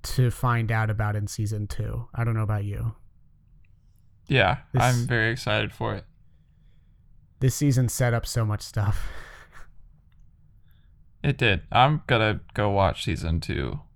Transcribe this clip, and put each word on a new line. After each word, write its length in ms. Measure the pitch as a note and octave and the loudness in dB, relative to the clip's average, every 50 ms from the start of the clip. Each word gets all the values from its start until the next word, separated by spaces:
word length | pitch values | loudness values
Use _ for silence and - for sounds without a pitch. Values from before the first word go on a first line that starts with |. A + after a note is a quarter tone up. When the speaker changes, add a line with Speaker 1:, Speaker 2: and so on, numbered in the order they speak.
| - | -8
Speaker 1:
to 260 | - - - B2 A#2+ | -4 0 2 2 2
find 420 | A2+ - - B2+ A#2 A#2 A2+ G#2+ | 0 0 -2 0 0 0 0 0
out 180 | A#2 A2 A2 G#2+ | 0 0 0 0
about 260 | G#2+ G#2 G#2+ G#2 G#2 | 0 -2 -2 -2 -2
in 120 | G#2+ G#2 | -2 -4
season 400 | G#2 - - A2 G#2 A2 G#2+ G#2 | -6 -4 -4 -4 -4 -4 -4 -6
two. 400 | G#2 - - A2 G#2+ G#2+ A#2 A#2 - - | -6 -6 -6 -6 -4 -6 -8 -8 -8 -6
I 100 | - A#2 | -4 -2
don't 120 | A#2 A2+ | 0 0
know 80 | A2 G#2 | 0 0
about 200 | G#2 G#2+ G#2 G2+ | 0 -2 -2 -2
you. 320 | G#2 G2+ - - A2+ A2 - - - _ - - - - - _ _ - - - - - _ _ - _ - _ - - - - | -4 -6 -4 -6 -6 -6 -8 -20 -20 _ -20 -20 -20 -20 -20 _ _ -20 -20 -20 -20 -20 _ _ -20 _ -20 _ -20 -20 -20 -4
Speaker 2:
Yeah, 300 | - - B2+ G2 F#2 - - - - | 0 2 4 4 4 2 0 -6 -2
Speaker 1:
This 120 | - B2+ B2 | 0 4 4
Speaker 2:
I'm 240 | B2+ B2+ A#2+ A#2+ | 4 4 2 0
very 240 | A#2+ A#2+ A#2 A2 A2+ | 0 0 2 2 0
excited 420 | A#2+ A#2+ - G#2+ G#2 G#2+ A2 - - | 0 -2 -2 -2 0 0 0 -4 -6
for 220 | - A#2 A2 G#2 | -6 -6 -4 -4
it. 100 | G2 - - - _ - - - _ _ _ _ _ - - - - - - - _ - - - - - _ _ _ | -6 -10 -14 -20 _ -20 -20 -20 _ _ _ _ _ -20 -20 -20 -20 -20 -20 -20 _ -20 -20 -20 -20 -20 _ _ _
Speaker 1:
This 160 | B2+ C3 - | 0 0 0
season 340 | - D3 C#3+ C3 B2+ B2+ A2+ | 2 0 2 4 2 2 0
set 240 | - - B2+ A#2+ A#2 | 0 0 0 0 0
up 120 | A#2 - | -2 -4
so 200 | - - B2 A2+ | -4 -2 -2 0
much 160 | G#2+ G#2 G2+ | 0 -2 -4
stuff. 460 | - - - A#2 G#2 G#2 - - - - | -6 -6 -4 -2 0 2 0 0 -2 -4
<laughs> 40 | - - - - - - - - - - - - - - - - - - _ - - - - - - _ - - - - - - - - _ - - - - - - _ | -6 -10 -12 -14 -18 -20 -20 -20 -18 -18 -18 -18 -20 -20 -20 -20 -20 -20 _ -20 -20 -20 -20 -20 -20 _ -20 -20 -20 -20 -20 -20 -20 -20 _ -20 -20 -20 -20 -20 -18 _
Speaker 2:
It 160 | - D3 C#3 | -2 -2 0
did. 260 | - C3+ A2+ G2 F2+ - - | 2 4 2 2 2 -2 0
I'm 320 | - A#2 B2+ C#3+ D3+ D3 - | 4 6 6 6 4 0 0
gonna 320 | - B2+ A2+ A2 G#2+ G#2 F#2 - - - | 0 2 2 4 2 0 -2 -6 -8 -4
go 160 | - G#2 G#2 | 0 0 2
watch 340 | G2 G2 G2 F2 - - - | 4 4 2 2 2 -2 -4
season 380 | - D#2+ C#2+ D2+ E2 E2 E2 | -4 -4 -4 -2 -2 -2 -2
two. 400 | - - D2+ C#2+ C#2 A#1+ - - - - _ | -2 -4 -4 -4 -4 -4 -6 -8 -12 -14 _